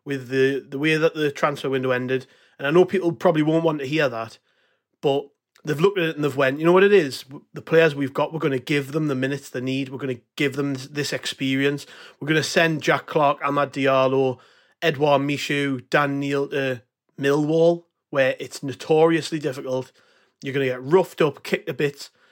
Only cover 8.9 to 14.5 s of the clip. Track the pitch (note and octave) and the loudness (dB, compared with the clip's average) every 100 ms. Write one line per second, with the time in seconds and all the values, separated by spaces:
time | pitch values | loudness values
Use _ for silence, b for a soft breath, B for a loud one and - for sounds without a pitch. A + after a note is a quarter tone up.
8.9 | D#3 D3+ C3 C3 C#3 - C3 C3 C3 C3 | -4 -2 -2 -2 -4 -8 -8 -4 -4 -6
9.9 | C3+ C#3+ A#2+ _ - C#3+ C3 C#3+ C3 C3 | -8 -8 -8 _ -4 -2 -2 -4 -6 -8
10.9 | D3 C#3+ C#3 - - C3+ C3+ C#3 C#3+ - | -8 -6 -6 -8 -6 -2 0 0 -2 -8
11.9 | B B - C#3+ D#3 C#3 F#3 E3 D#3 - | B B -8 -2 0 0 2 2 2 0
12.9 | D3 - D#3+ C#3+ D3 C#3+ C#3+ C#3 C#3+ C3+ | 0 0 2 2 2 -2 0 -2 0 2
13.9 | C3+ C3 C3+ C3 B2 b | 4 4 2 0 -2 b